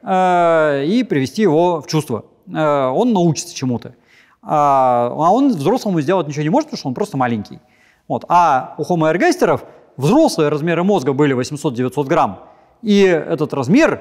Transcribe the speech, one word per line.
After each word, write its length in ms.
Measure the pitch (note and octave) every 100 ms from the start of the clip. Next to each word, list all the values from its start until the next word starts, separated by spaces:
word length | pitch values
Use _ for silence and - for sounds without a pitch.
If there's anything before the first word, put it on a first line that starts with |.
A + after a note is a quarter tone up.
э, 800 | A3+ F#3+ F#3 F3+ E3+ E3 D#3 C#3+ C#3+
и 180 | A#3
привести 380 | B3 D3+ C3 -
его 380 | G#3+ D3+ F3 E3
в 60 | C3+
чувство. 380 | D#3+ - A2 - _ -
Э, 400 | E3 D#3 C#3+ C3
он 240 | C3+ B3
научится 420 | G#3 E3+ D3+ -
чему-то. 400 | - B2+ A#2 - - _ _ _ _
А, 720 | - D3+ D3 C#3 C3 B2 A#2+ C3
а 140 | D#3+
он 160 | C4 C#4
взрослому 520 | G3 C#3 A#3+ G#3+ F3
сделать 260 | C#3 F#3+ D3+
ничего 160 | D3
не 80 | D3+
может, 180 | A#3 D4+
потому 100 | -
что 100 | D3
он 60 |
просто 220 | B2 G#3 C#3
маленький. 440 | B2+ A#2 G2 - _ _ _ _ _
Вот. 160 | B2+ -
А 460 | E3+ E3+ C3 - -
у 40 |
хомо 260 | D3 F3 D#3
эргастеров 540 | D#3+ E4 - G#3+ C#3+ - - _ -
взрослые 520 | C#3 C4 D#4 - D3
размеры 340 | D3 D#3+ E3
мозга 300 | F3+ G3+ C#3
были 220 | C#3 D3+
восемьсот-девятьсот 720 | B2+ B2 D3 D#3+ A#2 B2+ C#3+ C3+
грамм, 300 | D#3+ C3 F#2 - _ _ _
и 200 | G#3+ G3+
этот 500 | F#3+ E3 D#3 E3 D3+
размер 480 | C#3+ B2 A3+ D#4+ C#3+